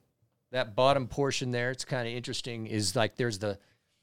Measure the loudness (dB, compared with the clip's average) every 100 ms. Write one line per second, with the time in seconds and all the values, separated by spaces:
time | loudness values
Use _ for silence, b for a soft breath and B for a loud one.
0 | _ _ _ _ _ -4 -2 4 6 6
1 | 2 -2 0 0 -2 -2 -2 -4 -4 -4
2 | -4 -6 -6 -6 -6 -8 -4 -2 0 2
3 | 2 2 -2 0 -4 -4 _ _ _ _